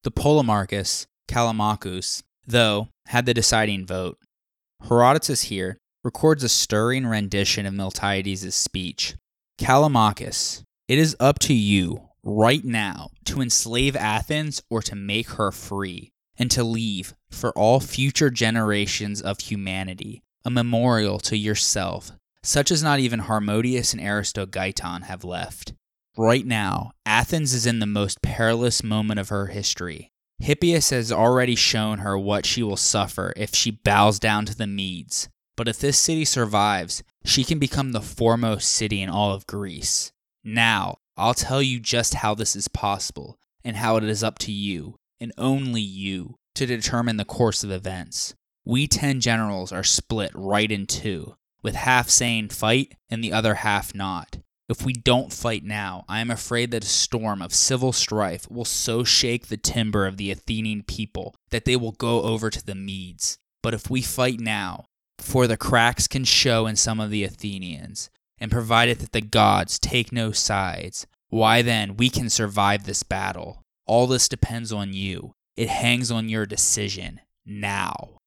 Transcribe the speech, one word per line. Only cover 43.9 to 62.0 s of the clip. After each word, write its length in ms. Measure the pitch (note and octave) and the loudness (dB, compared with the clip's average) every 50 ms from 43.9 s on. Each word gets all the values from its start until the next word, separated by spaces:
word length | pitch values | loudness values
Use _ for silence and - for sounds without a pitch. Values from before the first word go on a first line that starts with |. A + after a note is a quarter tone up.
| A2+ | 2
it 80 | A2 A2 | 2 2
is 180 | G#2+ A2 G2+ A2+ | 0 -2 -2 -2
up 160 | A2 - - | -4 -4 -6
to 140 | - - G#2 | -8 -6 -6
you, 420 | G2+ G2+ G2+ F#2+ E2 D2 - G#2+ _ _ _ _ _ | -4 -4 -4 -4 -6 -8 -12 -16 _ _ _ _ _
and 140 | A#2 A#2 - | -14 -14 -8
only 440 | - A#2+ C3+ C3+ C#3 C#3 B2+ A#2+ A2+ | -4 -2 0 0 0 -2 -2 -2 -4
you, 560 | G#2+ G2 F#2+ F#2+ G2 G2 G2 F#2 E2+ - B2 _ _ _ _ | -4 -4 -8 -8 -6 -6 -6 -6 -8 -10 -16 _ _ _ _
to 100 | - C3+ | -4 -2
determine 520 | B2 B2 A2+ G#2 - - A#2 A#2 A#2+ A2+ | -2 -2 -2 -2 -2 -2 0 0 0 -2
the 80 | G#2 G2+ | -4 -6
course 400 | - - - B2 A2+ G2+ - - | -6 0 0 2 2 2 -2 -4
of 40 | G2+ | -6
events. 640 | F#2+ F#2 G2 F#2 F#2+ F#2 E2+ - - - - - - _ _ _ _ _ _ | -8 -8 -8 -8 -8 -10 -12 -10 -8 -8 -8 -8 -10 _ _ _ _ _ _
We 240 | - A#2 C3 D3 | -2 0 0 2
ten 320 | D3 - - D3 C#3+ C3+ C3 | 0 0 0 0 0 0 0
generals 540 | A#2 B2 A#2 A2+ A2 G#2 G2+ F#2 F#2 F#2 G2 | 2 0 2 2 0 -2 -4 -6 -6 -6 -6
are 100 | F2+ F#2 | -2 0
split 480 | - - - - _ A2+ A2 G2+ - - | 2 0 0 0 _ -4 -2 -2 -4 -6
right 380 | - F#2+ G2 G2+ G#2 G#2+ G#2+ | -6 -2 0 2 2 2 2
in 140 | G#2+ G2+ G2 | 0 -4 -2
two, 480 | - - - - A2 F#2+ D#2+ - - - _ _ _ _ _ | -4 -6 -4 -4 -6 -6 -6 -8 -12 -16 _ _ _ _ _
with 140 | - A2+ G2+ | -6 -6 -4
half 320 | - - C3 B2+ B2+ A#2+ | -2 2 4 4 4 4
saying 440 | - - - B2 A#2 A#2 A2+ A2 G#2 | 4 2 2 2 2 0 -2 -4 -4
fight 440 | - - - G#2+ A#2+ C3 C3+ - - _ _ _ | -6 -2 2 2 4 2 2 -2 -8 _ _ _
and 120 | A#2 A2+ | -6 -4
the 120 | A#2 G#2+ F2 | -4 -2 0
other 220 | A2 A2 A2 G#2 | 2 2 2 2
half 380 | - - A2 G2+ G2+ - - - | 2 2 0 0 0 -2 -4 -8
not. 440 | G2 F#2+ F#2+ F#2 F2 D#2 _ - - - _ _ _ _ - | -6 -6 -4 -6 -6 -8 _ -16 -16 -16 _ _ _ _ -6
If 160 | A2+ - - | -6 -2 -2
we 80 | B2+ B2+ | -4 -4
don't 400 | A#2+ - C3 A#2+ B2 C3 - - | 0 2 4 4 4 2 -2 -10
fight 300 | - - A#2+ A2+ F#2+ C#2+ | -4 -4 -2 -2 -2 -6
now, 420 | G2+ G#2 G#2 G2+ F#2+ F#2 F2+ - | -6 -6 -6 -6 -6 -8 -10 -10
I 120 | - G2 A2 | -6 -4 -4
am 100 | A2+ A#2+ | -2 -4
afraid 400 | A#2 G#2 - - B2 A#2+ A#2+ A#2+ | -4 -6 -4 -4 -2 -2 -2 -2
that 140 | A#2+ A2+ G#2 | -4 -4 -2
a 40 | |
storm 540 | G2 - - - - - A#2 A2 A2 G2+ G2 | 0 0 0 0 0 -2 -2 -2 -2 -4 -4
of 140 | F2 F2 - | -6 -2 2
civil 360 | - - - C3+ B2 B2+ C3 | 2 2 2 2 2 0 0
strife 560 | A#2 - - - G#2+ G#2+ G#2 F#2 E2+ F#2 - - | 2 0 0 0 0 0 0 0 -2 -6 -10 -12
will 140 | G#2+ A#2+ A#2 | -10 -8 -6
so 380 | - - - - - A2+ A#2 B2 | -4 -4 -2 -2 -2 0 0 2
shake 440 | - - - - A#2+ A#2+ A#2+ - | 4 4 4 4 2 0 -2 -4
the 100 | - A2 | -6 -8
timber 480 | G2+ - - - A#2+ A2 A2 G#2 G#2 G2 | -4 -4 -2 0 0 0 2 2 0 0
of 120 | F#2+ F#2+ | 0 -2
the 120 | F#2+ G2+ G2 | -4 -6 -6
Athenian 540 | F#2+ - _ - A#2 A2 A2 G#2+ G#2+ G#2 G2 | -6 -6 _ -6 -4 -4 -2 -4 -4 -6 -8
people 500 | - - - G#2+ G2+ _ F#2 F#2 G2 _ _ _ _ | -8 -6 -6 -8 -8 _ -10 -12 -12 _ _ _ _
that 160 | - A#2 - | -6 -2 0
they 100 | B2 B2+ | 2 2
will 180 | B2+ A#2 A2+ G2+ | 2 0 -2 -4
go 280 | _ | _